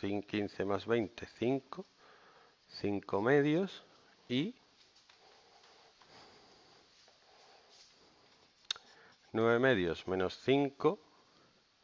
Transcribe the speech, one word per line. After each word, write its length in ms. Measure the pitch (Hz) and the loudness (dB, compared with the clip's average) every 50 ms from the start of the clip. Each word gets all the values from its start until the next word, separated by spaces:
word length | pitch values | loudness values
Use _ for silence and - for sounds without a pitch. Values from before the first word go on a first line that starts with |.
cin-, 260 | - 98 101 104 98 | -6 -4 -4 -4 -4
quince 380 | - - 107 104 95 - - 101 | -4 -4 -4 -4 -4 -4 -4 -2
más 220 | 98 101 95 - | -2 -2 -4 -2
veinte, 400 | 104 117 120 107 87 - - - - - - | -2 -2 -2 -2 -4 -6 -12 -16 -16 -8 -4
cinco, 460 | 110 123 135 135 - - - - 190 - _ _ - - - - - - - - - - _ _ _ _ | -2 -2 -2 -2 -4 -8 -14 -16 -16 -16 _ _ -20 -20 -20 -20 -20 -20 -20 -20 -20 -20 _ _ _ _
cinco 520 | - - - 104 101 98 - - - 98 | -14 -6 -4 -4 -4 -4 -4 -4 -4 0
medios 600 | 104 123 143 147 143 151 151 170 196 185 - - - - - - - - - _ _ - | 2 2 2 4 2 2 0 0 -2 -4 -6 -14 -20 -20 -20 -20 -20 -20 -20 _ _ -6
y 260 | 127 127 156 220 247 - _ _ _ _ - - _ - _ - - _ - - - - - - - - - - - - - - _ _ - - - - - - - - - - - - 190 - - - - _ _ - - - _ _ _ - - - - - - - - - - - - - - _ - - - 143 - - - _ - _ _ _ _ - - - - - - - - - - _ _ _ - | -4 -4 -4 -4 -8 -12 _ _ _ _ -20 -20 _ -20 _ -20 -20 _ -20 -20 -20 -20 -20 -20 -20 -20 -20 -20 -20 -20 -20 -20 _ _ -20 -20 -20 -20 -20 -20 -20 -20 -20 -20 -20 -20 -20 -20 -20 -20 -20 _ _ -20 -20 -20 _ _ _ -20 -20 -20 -20 -20 -20 -20 -20 -20 -20 -20 -20 -20 -20 _ -20 -20 -20 _ -20 -20 -20 _ -20 _ _ _ _ -8 -8 -8 -8 -16 -20 -20 -20 -20 -20 _ _ _ -2
nueve 260 | 110 113 117 117 120 | 2 4 4 4 6
medios 500 | 127 131 127 98 90 82 80 - - - | 6 4 4 4 2 0 0 -2 -4 -4
menos 320 | 92 92 92 90 - - - | -2 0 0 -2 -2 -4 0
cinco, 560 | - 135 139 143 135 - - - 151 170 - - _ _ _ _ _ _ - - _ _ _ _ _ _ _ | 2 2 4 2 0 -2 0 0 0 0 0 -6 _ _ _ _ _ _ -20 -20 _ _ _ _ _ _ _